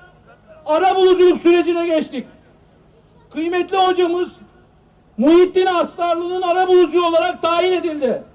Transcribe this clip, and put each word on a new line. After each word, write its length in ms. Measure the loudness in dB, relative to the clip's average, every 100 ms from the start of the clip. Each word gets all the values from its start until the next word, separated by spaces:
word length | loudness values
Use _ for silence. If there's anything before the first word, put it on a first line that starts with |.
| -20 _ _ _ _ -14 -4
ara 300 | 0 2 2
buluculuk 400 | 4 4 4 2
sürecine 500 | 2 2 2 -2 -2
geçtik. 400 | -2 -4 -8 -14 -18 _ _ _ _ _ _ _ _ _
Kıymetli 440 | -10 -6 -4 -4 0
hocamız 520 | 0 0 -2 -2 -6 -10 -20 _ _ _ _ _ _ -2
Muhittin 480 | 2 4 4 2 0
Astarlı'nın 760 | -2 -4 -4 -4 -4 -4 -6
ara 260 | -2 -2 2
bulucu 360 | 2 2 0 0
olarak 360 | 0 -2 -4
tayin 300 | -4 -2 0
edildi. 500 | -2 -4 -4 -4 -6 -10